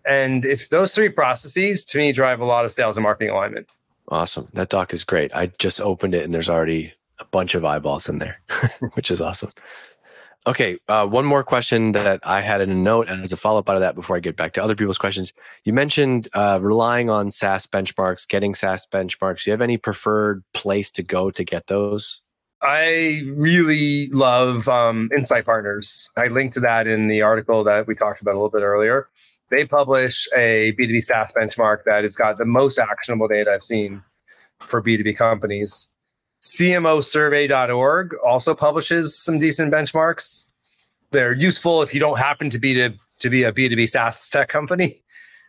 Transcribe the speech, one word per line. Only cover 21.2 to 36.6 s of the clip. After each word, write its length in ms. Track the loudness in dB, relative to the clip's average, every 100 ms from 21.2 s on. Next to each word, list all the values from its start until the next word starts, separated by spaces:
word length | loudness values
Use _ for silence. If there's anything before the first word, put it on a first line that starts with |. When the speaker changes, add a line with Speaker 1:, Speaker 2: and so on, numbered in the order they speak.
| -2
Speaker 2:
to 140 | -4
get 240 | -6 -8 -4
those? 540 | -2 -2 -2 -4 -8 _ _ _ _
Speaker 1:
I 580 | -2 0 2 2 0 -2 -6
really 800 | -2 2 4 4 2 2 0 0
love, 580 | 2 4 4 2 0 0
um, 420 | 2 2 0 -2 -2
Insight 300 | 0 0 2
Partners. 640 | -2 -2 -6 -8 -12 -8 -4
I 100 | -2
linked 280 | 0 -2 0
to 40 |
that 260 | 0 2 2
in 200 | 0 2
the 140 | 2
article 420 | 2 2 2 2
that 220 | 2 2 0
we 80 |
talked 280 | -2 -2 -2
about 100 | -2
a 60 | 0
little 120 | 0
bit 140 | 0
earlier. 460 | 0 2 2 0 -2 _ _ _ -2
They 160 | 0 2
publish 600 | 2 2 2 2 -2 -2 2
a 360 | 4 4 2
B 160 | 0 0
two 60 |
B 80 | 0
SaaS 300 | 0 0 0
benchmark 500 | -2 -2 0 2 2
that 200 | 2 2
has 120 | 0 0
got 220 | 0 0
the 80 | 0
most 340 | 2 2 2
actionable 480 | -2 -4 -4 -2 0
data 240 | 0 0
I've 120 | -2
seen 380 | -2 -4 -4 -8 -18 _ _ _ _ -20
for 220 | -6 -2
B 140 | 0 0
two 80 |
B 100 | 0
companies. 760 | 2 2 2 -2 -4 -6 -8 -14 _ _ _ _ _
C 340 | -8 0